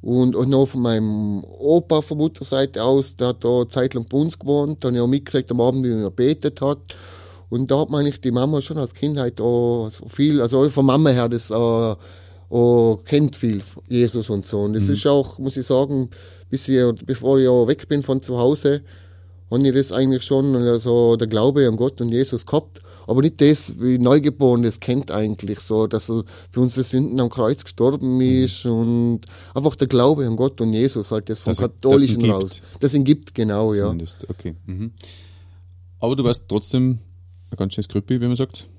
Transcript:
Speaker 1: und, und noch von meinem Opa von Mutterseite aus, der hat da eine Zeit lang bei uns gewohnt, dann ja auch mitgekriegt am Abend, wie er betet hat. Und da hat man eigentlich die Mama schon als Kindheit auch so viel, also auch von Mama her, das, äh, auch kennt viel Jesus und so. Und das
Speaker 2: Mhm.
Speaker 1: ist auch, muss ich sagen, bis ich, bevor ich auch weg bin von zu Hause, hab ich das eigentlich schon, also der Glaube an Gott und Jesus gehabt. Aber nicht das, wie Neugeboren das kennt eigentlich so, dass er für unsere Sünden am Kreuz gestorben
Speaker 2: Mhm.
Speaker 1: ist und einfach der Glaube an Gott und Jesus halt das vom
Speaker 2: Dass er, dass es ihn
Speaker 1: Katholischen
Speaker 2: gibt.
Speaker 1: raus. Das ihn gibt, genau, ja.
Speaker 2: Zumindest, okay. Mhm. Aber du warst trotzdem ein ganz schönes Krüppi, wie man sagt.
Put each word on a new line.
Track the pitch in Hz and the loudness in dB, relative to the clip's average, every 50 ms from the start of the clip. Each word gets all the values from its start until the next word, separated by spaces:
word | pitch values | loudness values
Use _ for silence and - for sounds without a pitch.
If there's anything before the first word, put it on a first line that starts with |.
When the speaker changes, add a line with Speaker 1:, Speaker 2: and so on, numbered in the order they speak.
Speaker 1:
und, | - - 120 127 127 127 - | -2 0 2 2 2 2 2
und | 101 127 131 | 0 0 2
noch | 139 131 139 | 4 2 2
von | 135 - 131 | 2 0 -2
meinem | 120 117 113 110 110 107 107 104 107 104 101 98 - | -2 0 0 0 0 -2 -2 -2 -4 -4 -4 -6 -8
Opa | - - - - 143 160 175 170 - 165 156 | -12 -16 -6 0 2 2 2 2 2 0 0
von | 151 - 160 151 | 0 -2 -4 -2
Mutterseite | 151 160 - - - - - 135 135 135 - 110 110 | -2 -2 -2 -6 -10 -4 -2 -2 -2 -2 -2 -2 0
aus, | 123 135 139 135 135 - | 2 2 2 2 -2 -6
der | - 123 123 | -4 -4 -4
hat | 120 - - | -4 -2 -2
da | 120 123 | 0 0
eine | 123 120 117 | 0 0 -2
Zeit | - 135 123 131 - | -2 -2 -2 -2 -2
lang | 123 113 98 | -6 -8 -4
bei | 123 | -2
uns | 139 151 165 160 - | -2 -2 -2 -4 -8
gewohnt, | - 139 143 147 143 143 156 - - | -4 -2 0 0 0 -2 -6 -6 -4
dann | 131 123 | -2 -2
ja | 120 120 | 0 0
auch | |
mitgekriegt | 120 131 139 143 - - 135 127 - 139 | 0 0 -2 -2 -2 -4 -4 -4 -2 -2
am | 120 | 0
Abend, | 117 127 127 135 131 | 0 2 2 0 -2
wie | 123 | -2
er | 117 110 107 98 | -2 -2 -4 -4
betet | 92 98 123 135 156 156 - 147 143 - 147 | -2 0 0 0 0 0 -4 -6 -6 -2 -2
hat. | 139 143 143 - - - - - - - - - - - - - - | -2 -2 -4 -8 -20 -20 -20 -20 -20 -20 -20 -20 -20 -20 -20 -14 -8
Und | - 120 135 123 | -6 -4 -2 0
da | 135 143 | 0 0
hat | 156 131 | 0 -2
man | - 147 | -2 -2
eigentlich | 143 143 139 - - | -2 -4 -4 -4 -6
die | 131 117 | -4 -2
Mama | 120 127 139 156 143 135 | -2 -2 -2 -2 -4 -4
schon | - 156 156 | -6 -8 -8
als | 135 117 - | -8 -8 -8
Kindheit | - - 147 151 143 131 120 120 - | -6 -6 -6 -4 -2 -4 -6 -4 -2
auch | 110 120 120 120 120 120 120 120 113 110 | -2 0 0 0 0 0 -2 -2 -4 -8
so | 104 - - 117 | -10 -14 -18 -18
viel, | - - 139 151 151 143 | -4 0 0 2 2 2
also | 120 117 127 135 135 | 0 2 2 2 2
auch | 151 | 2
von | 131 139 135 | 2 2 2
Mama | 135 127 143 160 151 | 4 4 4 4 4
her, | 127 123 120 117 | 4 2 2 0
das, | 120 117 - - | -2 -4 -6 -4
äh, | 107 110 120 117 117 113 117 113 104 92 - - - - - - - - - - | -2 0 0 2 2 0 0 -2 -4 -6 -10 -20 -20 -20 -20 -20 -20 -20 -18 -6
auch | - 117 120 120 120 120 117 113 110 104 - | 0 2 4 6 6 6 6 4 2 0 -2
kennt | - 147 147 151 143 143 | 0 0 2 2 2 -2
viel | - - 120 110 101 92 - - - - 90 | -2 -4 -2 -2 -4 -6 -10 -20 -20 -12 -4
Jesus | 123 120 120 117 104 120 107 - | 0 2 2 2 0 -4 -4 -2
und | 110 101 95 | -4 -4 -4
so. | - - 104 | -4 -4 -2
Und | 101 104 104 | -2 -2 0
das | 107 98 | 0 0
Speaker 2:
Mhm. | 98 - | 0 0
Speaker 1:
ist | - - | 0 2
auch, | 147 143 143 135 - - - | 2 2 2 2 -2 -6 -8
muss | 131 135 131 | -8 -6 -6
ich | 135 127 | -6 -4
sagen, | - 139 127 139 135 143 135 131 117 - - - - - - - - | 0 0 0 0 0 -2 -4 -4 -6 -10 -18 -20 -20 -20 -20 -12 -8
bis | - 131 - - | -8 -6 -2 0
ich, | 135 127 123 120 113 104 - | 2 4 4 2 0 -2 -4
bevor | - 135 113 120 131 139 135 | -8 -6 -4 0 2 4 4
ich | 131 127 | 4 4
auch | 123 123 120 | 4 4 4
weg | 113 147 151 - - | 2 0 -4 -2 -4
bin | 151 143 139 | -4 -4 -2
von | - 131 135 - | -2 -4 -4 -4
zu | - 127 120 | -4 -2 0
Hause, | 120 127 147 151 - 143 139 147 147 - - - - - - - - - - - - - | 2 2 2 2 0 0 0 0 -4 -12 -20 -20 -20 -20 -20 -20 -20 -20 -20 -20 -12 -4
hab | 113 123 139 | -2 2 2
ich | 139 127 | 2 2
das | 135 139 - 90 | 2 0 0 0
eigentlich | 117 135 135 135 127 - | -2 0 0 0 -2 -2
schon, | - 139 135 135 143 135 | 0 0 0 2 2 0
also | 127 120 120 117 117 110 123 120 120 120 117 117 | 0 2 2 0 0 0 2 2 4 4 4 4
der | 113 117 | 2 0
Glaube | 110 110 113 127 131 139 143 139 120 | -2 0 2 2 2 4 4 2 2
an | 110 | 2
Gott | 110 120 135 135 - | 0 -2 -2 -2 -4
und | 120 117 | -4 -2
Jesus | 113 120 135 - - 117 - | 0 -2 -2 -2 -4 -8 -6
gehabt. | - - 151 - - - - - - - - - - | -2 -2 -2 -2 -4 -20 -20 -20 -20 -20 -20 -6 -2
Aber | 113 127 139 | 0 2 2
nicht | 160 160 - | 0 2 4
das, | 143 143 156 143 - - - - | 4 4 4 4 0 -6 -6 -4
wie | 113 127 127 127 | 0 0 2 2
Neugeboren | 123 123 135 156 139 147 127 95 139 127 123 117 120 | 4 4 4 4 4 0 -2 2 2 4 4 4 2
das | 117 104 - | 0 -2 -4
kennt | - - 120 135 143 - - | -4 -4 -2 -2 -2 -4 -4
eigentlich | 101 107 107 104 95 - 98 107 - | -2 -2 -2 -4 -6 -6 -8 -8 -8
so, | - - 110 107 110 | -6 -2 0 0 0
dass | 107 - 110 - - | 0 -2 -4 -4 -2
er | 113 113 104 - - - - - | -4 -4 -6 -6 -12 -20 -20 -10
für | - 127 | -2 0
unsere | 127 127 117 131 131 | 0 0 0 -2 -4
Sünden | - - 127 139 117 107 131 | -2 0 0 0 0 0 -2
am | 123 120 | -2 -2
Kreuz | - 131 120 107 139 - - | -2 -2 0 0 0 -2 -6
gestorben | - - - 117 127 139 143 131 131 127 | -18 -4 0 2 2 2 0 -2 -2 0
Speaker 2:
Mhm. | 127 127 127 131 131 127 | 2 2 2 4 2 2
Speaker 1:
ist | 127 92 - - | 0 -2 -4 -4
und | 123 117 113 117 113 120 120 120 120 117 110 - - - - - - - | -2 -2 0 0 0 0 0 0 0 0 -2 -6 -12 -20 -20 -20 -8 -6
einfach | 135 139 151 - | 0 0 0 0
der | - 143 | 0 -2
Glaube | 120 135 127 120 135 156 147 139 | 0 2 4 4 4 4 2 0
an | 120 113 | -2 -2
Gott | 107 127 135 - - | 0 -2 -2 -2 -2
und | 117 113 110 | -2 0 0
Jesus | 110 120 135 - 117 104 - 113 | 2 0 0 0 -4 -6 -4 -6
halt | 107 104 - | -6 -4 -6
das | 110 - | -10 -6
vom | - - - | -4 -4 -2
Speaker 2:
Dass | - | -2
er, | - - | -2 -4
dass | - - - 135 139 139 139 | -4 -2 2 4 6 6 6
es | 131 | 4
ihn | 110 | 2
Speaker 1:
Katholischen | 120 117 | 2 2
Speaker 2:
gibt. | 117 104 | 0 0
Speaker 1:
raus. | 95 95 95 - - - - - - | 0 -2 -6 -8 -14 -20 -20 -10 -2
Das | - 143 135 | -2 0 0
ihn | 147 139 | 2 2
gibt, | 135 151 147 - - - | 2 2 0 0 -12 -6
genau, | - 117 107 104 101 110 110 107 | -4 -2 -2 0 0 0 0 0
ja. | 101 101 | 0 -2
Speaker 2:
Zumindest, | 92 87 85 82 85 - - - - | -2 -2 -4 -8 -10 -14 -16 -14 -14
okay. | 90 - - 90 82 87 - | -14 -10 -10 -12 -12 -12 -14
Mhm. | - 92 92 107 117 113 - - - - - - - - - - - - - - - - - - - - - | -12 -10 -10 -10 -10 -12 -16 -20 -20 -20 -20 -20 -20 -20 -20 -20 -20 -20 -20 -20 -20 -20 -20 -20 -20 -14 -6
Aber | - 117 131 | -2 -2 -2
du | 135 131 | 0 0
warst | 120 120 - - - | 0 0 0 -4 -4
trotzdem | 107 107 - - - 127 127 131 127 117 - - - - - - - - - - | -4 -4 -4 -2 -2 0 0 0 0 -4 -8 -16 -20 -20 -20 -20 -20 -20 -16 -16
ein | - | -8
ganz | - 95 98 - | -6 -6 -6 -4
schönes | - 104 - | -6 -8 -4
Krüppi, | - 104 98 - 127 127 | -4 -6 -4 -2 -4 -2
wie | 120 | 0
man | 120 123 | -2 0
sagt. | 120 131 - - - - - - | -2 -2 -6 -6 -18 -20 -20 -20